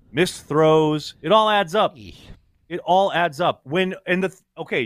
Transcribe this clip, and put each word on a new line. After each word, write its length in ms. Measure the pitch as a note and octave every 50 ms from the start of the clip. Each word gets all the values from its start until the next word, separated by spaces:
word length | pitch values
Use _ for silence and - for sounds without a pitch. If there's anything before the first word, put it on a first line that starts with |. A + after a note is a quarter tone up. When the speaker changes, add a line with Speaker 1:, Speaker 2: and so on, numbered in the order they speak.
| _ _
Speaker 1:
missed 360 | G#2+ C#3+ F3+ F3 - - -
throws, 640 | - C#3+ D#3 D#3+ D#3 D#3 D#3+ D#3 D3+ D3+ D3+ - - - _
it 100 | C#3 D#3+
all 160 | G#3 A3 G#3+ G#3+
adds 240 | G#3 G3+ G3 D#3+ E3+
up. 200 | G#3+ F#3+ - -
Speaker 2:
Eesh. 220 | B2 G2+ F2 - - - - - _ _ _ _ _ _
Speaker 1:
It 120 | _ E3 - -
all 300 | E3 F3 F#3+ G3 F3 C3+
adds 260 | E3 F3 E3 C#3 C#3+
up. 220 | F3+ D3 - - _
When, 300 | C3 D3 F#3 F#3 F#3 F#3 - _
and 160 | F#3 F3+ F#3 F#3+
the 60 | F3
th-, 120 | - _ _ _ _
okay, 240 | - D#3+ - G#3+ D3+ A#2+